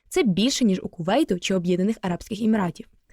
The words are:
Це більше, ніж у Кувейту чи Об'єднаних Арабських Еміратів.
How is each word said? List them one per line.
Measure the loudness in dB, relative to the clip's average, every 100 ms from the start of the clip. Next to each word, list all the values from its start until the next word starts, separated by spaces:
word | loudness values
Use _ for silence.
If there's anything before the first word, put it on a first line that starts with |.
| -6
Це | 0
більше, | 2 2 2 2 2
ніж | 2
у | -4
Кувейту | -6 0 2 2 -2
чи | -2 -2
Об'єднаних | 0 0 0 -2
Арабських | -4 -6 -8 -2
Еміратів. | 0 2 0 -6 -16 _ _